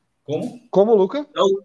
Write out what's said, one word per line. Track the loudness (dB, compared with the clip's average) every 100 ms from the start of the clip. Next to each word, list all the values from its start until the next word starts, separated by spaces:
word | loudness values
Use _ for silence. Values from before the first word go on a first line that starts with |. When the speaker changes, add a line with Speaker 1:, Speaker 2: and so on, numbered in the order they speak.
| _ _ -10
Speaker 1:
Como? | -8 -8 -14 -2
Speaker 2:
Como, | 0 4 4
Luca? | 2 -4 -8
Speaker 3:
É | -2
o | -2 -2